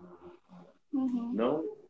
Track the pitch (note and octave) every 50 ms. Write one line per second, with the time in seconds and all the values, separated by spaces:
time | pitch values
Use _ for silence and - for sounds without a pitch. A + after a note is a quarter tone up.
0 | F2+ - - - - F4 - - _ _ F#3 F3 F3 - - _ _ _ - C4+
1 | C4 B3+ B3 A#3 A#3 A#3 - G#3+ A3+ C4 D4 D#4 D#4+ G#4+ G#4+ - -